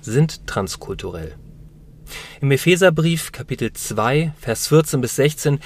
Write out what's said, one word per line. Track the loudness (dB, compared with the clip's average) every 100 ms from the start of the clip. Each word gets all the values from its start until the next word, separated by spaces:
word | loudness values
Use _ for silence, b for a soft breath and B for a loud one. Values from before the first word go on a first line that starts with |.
sind | -2 2 0 -2 -8
transkulturell. | -4 -4 -6 -10 -10 -8 -10 -10 -14 -20 -20 -20 -20 -20 -20 B B B B
Im | 0
Epheserbrief | 2 4 4 6 4 2 0 -4
Kapitel | -12 -8 -4 -4
zwei, | -6 -6 -2 2 2 0 -4
Vers | -6 -4 2
vierzehn | 2 4 0
bis | -2 2
sechzehn | 0 2 0 -2